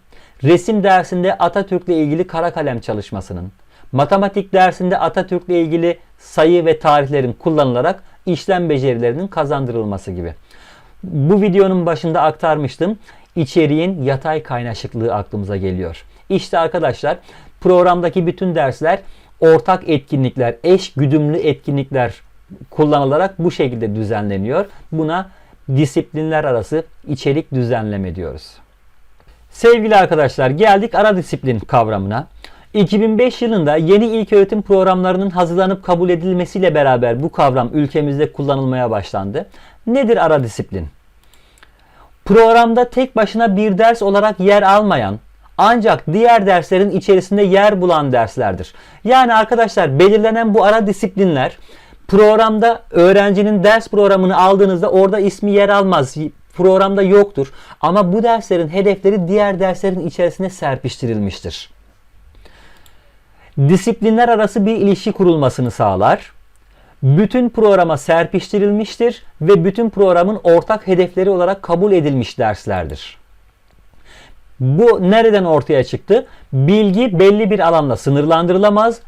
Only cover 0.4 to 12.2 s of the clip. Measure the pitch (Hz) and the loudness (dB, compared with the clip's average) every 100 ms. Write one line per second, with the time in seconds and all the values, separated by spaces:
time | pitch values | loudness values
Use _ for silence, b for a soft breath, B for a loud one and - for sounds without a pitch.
0.4 | 131 175 202 214 190 185 180 180 180 - | 2 2 2 0 2 2 0 -2 -2 0
1.4 | 175 202 196 180 180 165 151 160 180 165 | -2 -2 -4 -6 -2 -2 0 -2 -4 -4
2.4 | 170 165 143 117 - 107 - 98 - 87 | -4 -4 -6 -6 -8 -8 -8 -12 -10 -12
3.4 | 90 - b b b 127 143 196 196 196 | -12 -16 b b b -4 0 0 0 -4
4.4 | 190 190 185 175 180 185 165 190 185 180 | -2 2 2 0 -4 -2 -2 -4 -4 -6
5.4 | 180 175 160 165 170 170 b b - - | -2 -2 -2 -2 -2 -4 b b -8 0
6.4 | 160 175 165 156 160 147 135 143 123 - | 2 2 2 0 2 0 0 -4 -4 -4
7.4 | 170 151 135 120 151 185 b b - 160 | -2 0 0 0 -2 -4 b b -6 -6
8.4 | - 180 170 143 131 117 120 131 190 165 | -2 -2 -2 -2 -2 -2 -2 -4 -6 -6
9.4 | 143 143 131 113 107 95 - 90 85 - | -4 -4 -4 -6 -6 -8 -10 -10 -10 -12
10.4 | b b b b b b 185 156 143 202 | b b b b b b -10 -4 0 2
11.4 | 208 190 196 185 170 160 165 165 | 2 2 2 0 -2 -4 -4 0